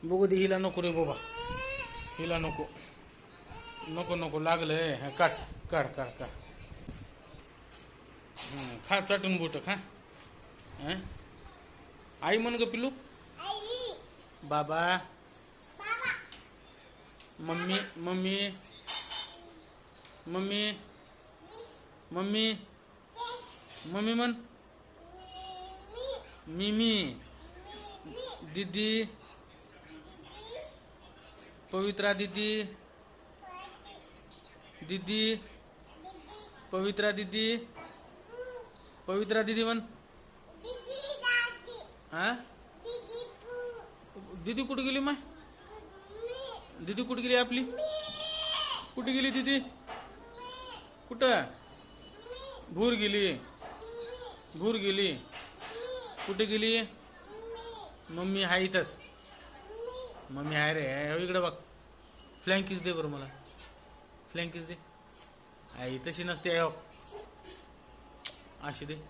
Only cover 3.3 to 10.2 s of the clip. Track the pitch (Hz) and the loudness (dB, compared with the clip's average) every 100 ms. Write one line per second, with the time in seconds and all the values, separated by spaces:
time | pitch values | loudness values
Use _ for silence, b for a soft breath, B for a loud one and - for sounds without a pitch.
3.3 | - - - - - - 160 175 175 160 | -20 -14 -10 -10 -8 -4 -2 0 2 2
4.3 | 151 156 165 160 156 165 127 139 151 170 | 2 6 6 6 4 4 2 -2 8 8
5.3 | - - - - 165 131 - 127 - 127 | 8 -6 -10 0 2 2 -2 -6 -4 -8
6.3 | - - - - - - - - - - | -8 -14 -14 -14 -12 -12 -10 -12 -16 -18
7.3 | - - - - - - - - - - | -16 -18 -18 -16 -16 -16 -18 -18 -18 -14
8.3 | - - 196 123 117 - 196 196 196 190 | -6 -4 -2 -4 -6 2 2 6 4 6
9.3 | 180 165 151 - 196 - - - - | 4 2 -2 0 -2 -2 -16 -18 -18